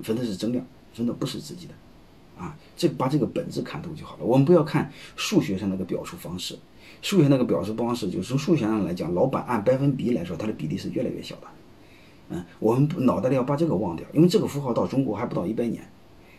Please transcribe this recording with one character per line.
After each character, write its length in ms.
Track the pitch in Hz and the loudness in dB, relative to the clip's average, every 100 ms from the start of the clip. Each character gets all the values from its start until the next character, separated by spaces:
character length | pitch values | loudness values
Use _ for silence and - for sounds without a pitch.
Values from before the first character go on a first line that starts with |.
分 120 | - | -4
的 100 | 113 | -2
是 120 | 120 92 | -2 -2
增 160 | 110 | -2
量， 120 | 123 - - - | -2 -4 -14 -16
分 100 | - | -4
的 80 | 120 | -4
不 140 | - - | -2 -4
是 140 | 104 | -6
自 120 | - | -10
己 140 | 90 87 | -14 -16
的， 80 | - - - - - - - | -20 -20 -20 -20 -20 -20 -14
啊， 180 | 175 - - - | -14 -14 -16 -2
这， 120 | 175 | -2
把 180 | - 131 | 0 0
这 100 | 147 | 0
个 80 | 107 | 0
本 240 | - - | -2 -6
质 100 | - | -6
看 220 | - 151 | -8 -8
透 80 | - | -10
就 120 | - - | -12 -14
好 100 | - | -6
了。 60 | |
我 120 | 98 135 | 2 6
们 80 | 139 | 8
不 60 | |
要 100 | 175 | 6
看 260 | 151 147 - - - - | 6 0 -2 -6 -16 -8
数 260 | - 190 | 0 2
学 160 | - 95 | 2 0
上 100 | 101 | -2
那 60 | |
个 100 | 92 | -2
表 200 | 92 87 | -4 -6
述 120 | - 85 | -6 -12
方 220 | 80 90 | -10 -10
式， 180 | - - - - - - | -10 -12 -18 -20 -20 -12
数 200 | - 196 | 0 6
学 60 | 143 | 6
那 100 | 135 | 6
个 80 | |
表 160 | 113 98 | 4 2
述 140 | 95 | 0
方 180 | 113 120 | -2 -2
式， 160 | 120 98 | -2 -2
就 140 | 90 | -4
是 60 | 92 | -2
从 100 | 139 | -2
数 160 | 151 | 2
学 80 | 160 | 2
上 220 | 107 110 | 4 0
来 100 | 87 | 0
讲， 180 | 87 80 | -2 -2
老 140 | 87 135 | 2 2
板 180 | 87 95 | 0 -2
按 180 | 117 | 0
百 120 | 104 131 | 2 2
分 200 | 139 - | 2 0
比 160 | 117 | 0
来 120 | 120 | -2
说， 120 | 90 82 | -2 -6
它 100 | 110 | -6
的 60 | |
比 160 | - - | -6 -6
例 100 | 95 | -6
是 100 | 95 | -4
越 120 | 87 | -4
来 80 | 117 | -4
越 100 | 85 | -6
小 140 | - - | -10 -14
的。 80 | - - - - - - - - - | -18 -20 -20 -20 -20 -20 -20 -20 -12
嗯， 160 | - - - | -10 -10 -2
我 160 | 107 | 2
们 140 | 123 151 | 4 2
不， 120 | 151 | 2
脑 200 | 127 - | 2 2
袋 80 | 131 | 2
里 80 | 135 | 0
要 60 | |
把 120 | 127 143 | 0 0
这 100 | 165 | 0
个 80 | |
忘 200 | 98 101 80 | 0 -2 -6
掉， 100 | - | -2
因 100 | - | 4
为 60 | 180 | 6
这 100 | 208 | 6
个 80 | 117 | 0
符 140 | 139 | -4
号 120 | 135 | -2
到 140 | 117 92 | -2 0
中 180 | 127 | 0
国 120 | 131 101 | 0 -2
还 100 | 120 | -4
不 80 | |
到 120 | - 90 | -4 -4
一 60 | |
百 140 | 110 117 | -2 -2
年， 160 | - - - - - - | -4 -8 -20 -20 -20 -20